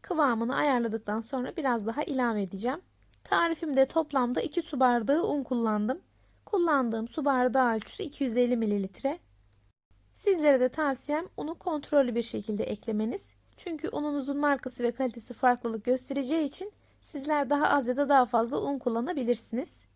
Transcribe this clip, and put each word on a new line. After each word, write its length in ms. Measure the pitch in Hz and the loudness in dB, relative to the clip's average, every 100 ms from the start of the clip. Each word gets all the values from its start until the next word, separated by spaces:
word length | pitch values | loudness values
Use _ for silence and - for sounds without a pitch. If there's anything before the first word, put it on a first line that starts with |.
Kıvamını 540 | - 311 285 226 233 277 | -4 0 2 2 -2 0
ayarladıktan 640 | 294 254 233 214 - 220 | 2 2 0 -4 -4 -4
sonra 360 | 220 262 247 - | -4 -4 -4 -2
biraz 300 | 277 233 208 | -2 0 -2
daha 160 | 226 | -4
ilave 400 | - 262 240 214 | -2 0 0 0
edeceğim. 380 | 190 190 226 302 - _ _ - | -2 -4 -4 -6 -10 _ _ -20
Tarifimde 640 | - 349 339 330 311 269 269 | -2 0 2 -2 0 2 4
toplamda 540 | 330 320 277 240 247 | 2 0 0 0 0
iki 220 | - - | -2 -4
su 180 | - 254 | -4 2
bardağı 420 | 254 240 214 294 | 2 2 2 0
un 200 | 339 294 | 2 -2
kullandım. 580 | 262 247 226 214 214 320 _ _ _ _ | -2 -2 0 0 -2 -4 _ _ _ _
Kullandığım 640 | - 403 339 285 240 226 226 | -4 0 2 2 0 -2 -4
su 160 | - | -2
bardağı 520 | 277 262 247 254 247 220 | 0 2 2 4 2 0
ölçüsü 260 | - - | -4 -8
iki 220 | 277 - | -8 -4
yüz 120 | 269 226 | -2 2
elli 200 | 247 240 | 2 2
mililitre. 600 | 220 208 190 - 269 339 _ _ _ _ _ _ _ _ _ | 0 0 -2 -4 -4 -4 _ _ _ _ _ _ _ _ _
Sizlere 480 | - - 359 302 269 | 2 4 6 4 4
de 80 | 254 | 2
tavsiyem 560 | 285 302 269 - 294 359 - | 0 -2 2 2 0 -4 -8
unu 180 | 294 | -8
kontrollü 600 | 320 - 302 294 294 254 | -6 -4 -4 2 2 2
bir 80 | 226 | 0
şekilde 420 | 226 220 208 208 | -2 -4 -4 -4
eklemeniz. 680 | 214 208 - 214 220 370 - - _ - | -2 -4 -4 -2 -2 0 -2 -4 _ -14
Çünkü 320 | - 311 302 | -10 -6 -6
ununuzun 500 | - 294 285 269 285 | -4 -4 -4 -4 -2
markası 440 | 294 277 254 - | 0 0 -2 -2
ve 100 | 240 | -2
kalitesi 420 | 247 262 226 - | -2 -4 -2 -6
farklılık 500 | 233 254 247 233 220 | 0 2 2 -2 -6
göstereceği 600 | 240 254 - 277 254 320 294 | 0 0 0 -4 -2 0 0
için 260 | - 392 _ _ _ | -2 -6 _ _ _
sizler 500 | - 285 285 302 254 | -6 -2 0 0 2
daha 180 | 285 302 | 2 4
az 200 | 285 233 | 2 2
ya 80 | 247 | 0
da 120 | 277 | 4
daha 180 | 277 247 | 4 4
fazla 340 | 240 233 262 | 2 0 -2
un 180 | - 277 | -2 -2
kullanabilirsiniz. 1080 | 254 226 254 320 233 233 - 226 349 - - | -2 -2 -2 -4 0 2 2 2 0 -2 -4